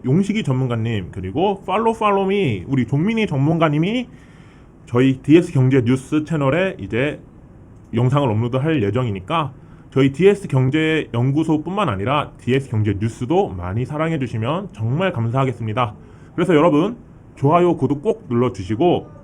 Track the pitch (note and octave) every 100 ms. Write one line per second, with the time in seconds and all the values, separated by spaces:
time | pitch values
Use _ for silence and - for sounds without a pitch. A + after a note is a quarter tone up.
0 | B2 D#3 G3 G#3+ D3 B2+ C3 A#2 A2+ A2
1 | E2 G2 F#2 A2 G3 G3 - G3 A3+ A3+
2 | G#3+ G3 F#3+ G3+ E3+ G2+ E2+ C3 A#2 C#3+
3 | F#3+ A3+ G#3+ C#3 C#3+ E3 D#3+ D3 F3 B3
4 | A#3+ - - - - - - - - A#2+
5 | C3+ C3+ - E3 F3 C3+ B2+ C3+ A2+ C3
6 | - D3+ D3+ D#3+ C#3 D#3 F#3+ - F#2+ A2
7 | C#3+ - - - - - - - - A#2
8 | B2+ C#3+ C#3 G#2+ A#2 B2+ D#3 D#3 G2+ A2
9 | B2 G2 F2 D#3+ D3 - - - - C3+
10 | C3+ C#3 F#3 G3+ - C3 C3 D3+ D#3+ D#3+
11 | - A#2 B2+ C#3 D#3+ D3+ D#3 G3 F#3 F#2+
12 | G#2 D3 - - - C3 C#3 A2 G#2+ F#2
13 | A2+ - B2 E3+ G3+ F#2 F2 G#2 B2+ D3+
14 | D#3+ E3 B2 A2 A2+ E3+ G3+ - A2 C#3+
15 | F#3+ A#2+ A2+ C3 C3 A#2+ A2 G#2+ A#2 -
16 | - - - - F3+ D3+ E3+ D3 G3 A#3+
17 | - - - - C#3 E3+ F3 E3 C3+ C#3+
18 | G#3+ A3+ - A#2+ B2 B2 F#2 A2 F3 A2+
19 | - -